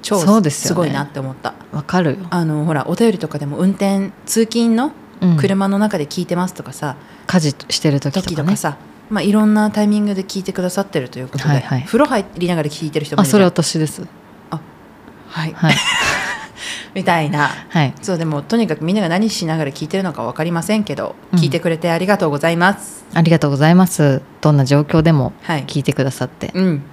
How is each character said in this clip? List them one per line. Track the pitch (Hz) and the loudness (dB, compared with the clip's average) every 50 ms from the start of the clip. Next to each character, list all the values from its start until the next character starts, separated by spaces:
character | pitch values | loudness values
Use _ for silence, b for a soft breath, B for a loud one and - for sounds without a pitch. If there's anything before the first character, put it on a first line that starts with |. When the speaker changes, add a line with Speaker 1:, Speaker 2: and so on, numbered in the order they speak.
Speaker 1:
超 | - - - 190 | -2 0 0 2
Speaker 2:
そ | 160 185 208 | 4 4 4
う | 226 | 6
で | 190 151 | 4 2
す | 143 - - | -2 -2 -4
よ | |
ね。 | |
Speaker 1:
す | - 175 | -2 0
ご | 175 170 | 0 0
い | 147 | 0
な | 135 135 147 | -2 -4 -6
っ | |
て | 147 - 143 | -6 -8 -8
思 | 135 131 | -8 -8
っ | 131 | -10
た。 | - - - - - - - - | -8 -10 -10 -10 -10 -18 -10 -10
Speaker 2:
わ | 147 143 | -10 -6
か | - - 185 | -2 -2 0
る | 180 151 | 0 0
よ。 | 127 - - 170 | -2 -4 -6 -6
Speaker 1:
あ | 180 175 165 | -4 -2 -2
の、 | 160 151 151 151 | 0 -2 0 0
ほ | 170 160 | 0 -2
ら、 | 139 123 | -2 -2
お | - 175 | -4 0
便 | 185 233 226 208 | 2 2 2 2
り | |
と | - - | 0 -6
か | 151 - | -8 -6
で | 147 147 | -8 -6
も | 143 143 | -6 -4
運 | 120 180 190 | 0 2 0
転、 | 196 - 202 196 196 196 196 196 - - - | 2 2 0 0 0 0 -2 -4 -8 -14 -10
通 | - - 226 226 | -2 0 0 0
勤 | 220 226 233 233 233 226 | 2 0 0 2 2 2
の | 226 254 320 - - - - - - | 2 0 -2 -4 -10 -20 -20 -6 0
Speaker 2:
う | 185 | 2
ん。 | 180 170 | 4 4
Speaker 1:
車 | 151 139 196 196 196 196 | 4 4 2 2 2 0
の | 196 196 | 0 2
中 | 202 208 214 208 | 2 0 0 0
で | 170 147 | -2 -4
聞 | 143 - - | -4 -4 -6
い | 180 | -4
て | - 175 | -2 -2
ま | 175 180 | -2 -2
す | 185 - | -4 -6
と | - 143 | -10 -14
か | - 131 | -14 -12
さ、 | - - 147 127 B B B B B B | -8 -8 -8 -8 B B B B B B
Speaker 2:
家 | - - 180 | 0 2 2
事 | 151 147 139 - - - | 2 2 -2 -4 -8 -6
し | - - | -6 0
て | - 156 | 2 2
る | 139 139 | 2 2
時 | - 143 - | 0 -2 -2
と | 196 | -2
か | 180 | -4
ね。 | - | -4
Speaker 1:
時 | 175 | -4
と | 156 143 | -2 0
か | 170 202 | 0 0
さ、 | - - 160 143 - - - - - - - | 0 -2 -4 -6 -6 -16 -20 -20 -20 -10 -4
ま | 214 196 | -4 0
あ、 | |
い | 135 202 | 2 4
ろ | 202 214 214 | 4 4 4
ん | 214 214 | 4 4
な | 214 214 214 | 4 2 2
タ | 208 214 208 | 2 2 2
イ | |
ミ | 208 208 208 | 2 2 2
ン | 208 | 2
グ | 208 202 | 0 -2
で | 190 190 | -4 -6
聞 | - - 196 | -6 -8 -6
い | 185 | -6
て | - - | -6 -4
く | - | -4
だ | 180 180 | -4 -2
さ | 180 196 | -2 -4
っ | 196 | -4
て | 196 - 156 | -2 -4 -4
る | 127 123 | -4 -4
と | - 123 | -10 -12
い | 127 | -10
う | |
こ | 127 - | -8 -8
と | 139 131 | -2 0
で、 | 151 | 2
Speaker 2:
は | 143 | 2
い | 135 | 2
は | - - 139 127 | 2 0 -4 -4
い。 | 135 | -2
Speaker 1:
風 | - - 233 | 0 2 2
呂 | 233 | 2
入 | - 254 214 196 - - | 2 2 -2 -2 -4 -6
り | 165 180 | -4 -2
な | 175 180 | -2 0
が | 165 147 | -2 -2
ら | 147 | -4
聞 | 147 - 160 | -6 -6 -8
い | 151 | -4
て | - 156 | -4 -4
る | 151 | -4
人 | - - | -2 2
も | 170 196 | 2 2
い | |
る | 139 | 4
じ | - | 6
ゃ | 208 | 6
ん。 | 190 | 4
Speaker 2:
あ、 | 180 | 4
そ | - - | 4 0
れ | 160 | -2
私 | - - | -2 0
で | 160 156 | -2 -2
す。 | 147 - - - - - - - - - - - - | -2 -4 -10 -14 -16 -16 -20 -20 -20 -20 -20 -14 -12
Speaker 1:
あ、 | - 156 - - - - - - - - - - - - - | -12 -12 -12 -14 -20 -20 -20 -20 -20 -20 -20 -20 -20 -20 -20
は | - - 160 156 | -14 -8 -8 -6
い。 | 160 - | -6 -4
Speaker 2:
は | - - 156 | 0 0 2
い。 | - | 2
Speaker 1:
<laughs> | - - - - - - - - - - - 960 880 855 - - - - - - - - - - | 0 0 -2 -2 -2 -2 -2 -4 -4 -6 -8 -8 -10 -12 -16 -16 -14 -12 -12 -12 -12 -14 -10 -8
み | 196 175 | -4 0
た | 185 175 165 | 2 2 2
い | 156 147 | 2 0
な。 | - 147 147 - - - - - | 0 2 0 0 0 -6 -14 -2
Speaker 2:
は | - 170 147 | 0 0 0
い。 | 127 - - | 0 -2 -6
Speaker 1:
そ | - - 185 | -6 -4 -4
う、 | |
で | 160 165 | -2 -2
も、 | 160 151 143 | -2 -4 -4
と | 143 - 226 | -4 -2 0
に | 233 226 | 0 0
か | 170 156 | 0 -2
く | 151 156 | -4 -2
み | 165 190 | -2 0
ん | |
な | 220 | 0
が | 196 160 | 0 0
何 | 165 190 220 220 | 0 0 0 0
し | - - 175 | -2 -4 -4
な | 160 160 | -2 -2
が | 160 156 | -2 -2
ら | 139 | -4
聞 | 139 - 160 | -4 -8 -8
い | |
て | 151 - | -4 -4
る | 196 190 | -2 -2
の | 180 - | -4 -4
か | - 117 | -6 -6
分 | 117 - | -6 -4
か | - 156 | -4 -4
り | 170 | -2
ま | 175 170 | -2 -2
せ | 165 175 214 | -2 0 0
ん | 220 208 | 0 0
け | - 143 | -2 -4
ど、 | - - - - - - - | -6 -6 -8 -10 -14 -6 0
Speaker 2:
う | - | 2
ん。 | 175 | 2
Speaker 1:
聞 | 156 | 2
い | 143 | 2
て | 139 170 | 0 0
く | - 175 | 0 -2
れ | 165 | -2
て | 160 165 170 | 0 0 -2
あ | 165 | 0
り | 165 180 | 0 2
が | 190 208 | 0 0
と | 196 185 | 2 2
う | 156 | -2
ご | 143 | 0
ざ | 143 147 165 | 0 0 0
い | 170 | 2
ま | 170 175 190 202 | 4 4 2 2
す。 | - - - - - - - - | 0 -8 -16 -18 -20 -18 -4 0
Speaker 2:
あ | 170 | 2
り | 165 160 | 4 4
が | 165 151 | 4 4
と | 151 | 4
う | 147 | 0
ご | 139 | 2
ざ | 135 151 160 | 4 4 6
い | 175 | 6
ま | 185 185 | 6 6
す。 | 175 - - 151 143 135 131 - - - - | 4 2 2 2 2 2 0 -4 -8 -18 0
ど | - 151 | 2 4
ん | 151 | 4
な | 143 135 | 4 4
状 | 127 143 143 | 4 4 2
況 | 147 143 - 160 | 2 2 2 4
で | 156 165 | 4 4
も | 160 143 127 101 - - - | 4 4 2 -2 -4 -10 -6
Speaker 1:
は | - 165 | -6 -4
い。 | 143 131 | -4 -6
Speaker 2:
聞 | 139 - 147 | -4 -4 -2
い | 131 | -2
て | - 139 | -2 0
く | - 131 | 0 -2
だ | 143 | -2
さ | - - 127 | -2 -4 -8
っ | |
て。 | 127 - - - - - | -8 -6 -10 -12 -6 -2
Speaker 1:
う | 185 | 0
ん。 | 190 185 160 139 143 - | 2 2 0 -2 -6 -10